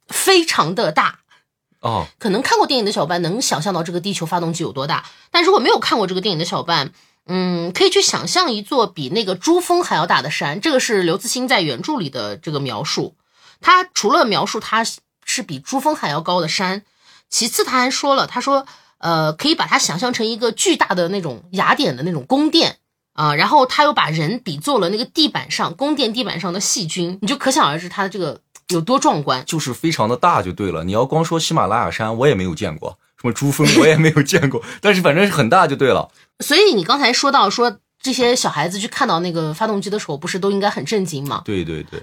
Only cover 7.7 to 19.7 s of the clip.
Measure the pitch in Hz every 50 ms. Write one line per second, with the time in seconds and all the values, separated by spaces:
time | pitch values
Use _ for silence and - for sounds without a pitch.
7.7 | 180 - 381 381 359 392 381 - - - 123 175 - 349 370 311 226 208 202 -
8.7 | 302 262 220 180 - - 143 127 165 226 226 185 202 185 - 311 339 359 339 -
9.7 | 349 349 339 - 208 160 160 180 196 147 127 151 - - 180 143 151 202 - 330
10.7 | 285 254 - - 226 196 180 165 165 196 - 233 - 254 254 247 254 214 175 151
11.7 | 123 113 - - 311 262 180 135 - 127 107 104 104 - - 165 151 139 143 131
12.7 | 113 104 135 - - - 156 - - _ _ _ _ _ _ - _ _ - -
13.7 | 359 359 370 359 _ - - - 277 349 302 233 190 143 165 196 - 220 - -
14.7 | - 220 226 214 - - _ _ _ _ _ - - - 208 - 156 131 - -
15.7 | 254 269 262 311 302 - - 165 143 160 160 185 180 185 165 160 - - 196 185
16.7 | 190 208 - _ _ _ _ _ - _ _ _ - - 226 233 - - 415 -
17.7 | 247 254 247 262 262 - - 285 269 262 175 - - 247 - 269 277 269 269 -
18.7 | - - _ _ _ _ - 165 170 160 156 156 156 - - 294 320 311 180 156